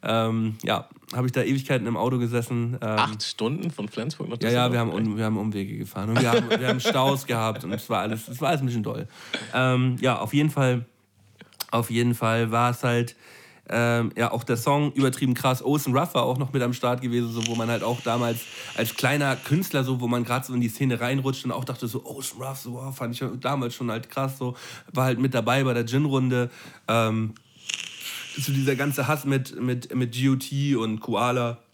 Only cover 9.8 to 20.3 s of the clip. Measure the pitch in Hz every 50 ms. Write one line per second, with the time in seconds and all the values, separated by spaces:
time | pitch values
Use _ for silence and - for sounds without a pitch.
9.8 | 127 127 123 123 - 127 120 90 98 110 - 143 151 156 156 147 135 127 127 120
10.8 | 117 - _ _ _ _ _ _ _ _ _ _ - _ _ _ - - - 117
11.8 | 117 107 113 117 120 120 120 117 - 113 113 117 117 113 110 120 120 123 120 -
12.8 | - 127 120 120 117 117 - _ - - - - - - - - _ - - 113
13.8 | 120 117 120 117 117 107 - - 117 - - 123 - - 120 117 117 151 143 147
14.8 | 147 147 - - 135 131 127 - 147 131 123 123 - - 127 127 - 131 143 147
15.8 | 139 135 123 135 160 170 - 131 120 127 127 127 143 135 - 139 123 123 123 -
16.8 | - 123 123 123 131 123 117 120 120 117 113 117 110 113 117 113 113 113 117 110
17.8 | - 110 123 123 - 120 117 120 120 117 113 117 - - - - - - - -
18.8 | - 110 - - - 127 139 147 143 139 131 131 - - 143 165 190 - - 143
19.8 | 131 127 131 123 123 127 120 123 117 110